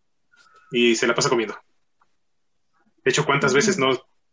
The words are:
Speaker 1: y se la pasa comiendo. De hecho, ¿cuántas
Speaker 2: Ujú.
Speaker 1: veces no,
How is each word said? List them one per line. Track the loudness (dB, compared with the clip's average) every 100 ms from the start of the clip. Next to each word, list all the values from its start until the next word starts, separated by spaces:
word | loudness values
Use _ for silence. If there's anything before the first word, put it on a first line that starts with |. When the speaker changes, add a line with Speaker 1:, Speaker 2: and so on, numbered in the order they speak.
| _ _ _ _ _ -20 _
Speaker 1:
y | 0 2
se | 2 0
la |
pasa | 0 0
comiendo. | -2 -4 -10 _ _ _ _ _ _ _ _ _ _ _ _ _ _
De | -2
hecho, | -2
¿cuántas | 0 0 2
Speaker 2:
Ujú. | 2
Speaker 1:
veces | 0 0
no, | -2 -2 -8 _ _